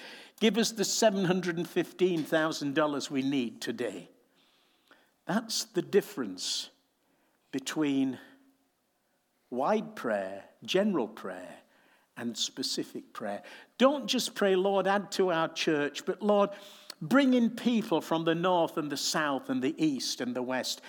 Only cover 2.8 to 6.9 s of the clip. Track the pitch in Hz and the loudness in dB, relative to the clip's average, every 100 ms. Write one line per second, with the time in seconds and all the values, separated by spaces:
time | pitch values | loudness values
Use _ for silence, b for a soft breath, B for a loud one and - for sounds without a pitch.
2.8 | 151 143 - 139 135 139 117 - - 113 | 2 0 -4 -2 0 0 -2 -4 -8 -4
3.8 | 117 95 85 _ _ b b b b b | -6 -6 -14 _ _ b b b b b
4.8 | b b b b - 202 226 - - 175 | b b b b -4 -4 -2 -4 -4 -4
5.8 | 143 190 - - 107 92 - - - _ | 2 2 2 -2 -6 -6 -6 -6 -8 _
6.8 | _ | _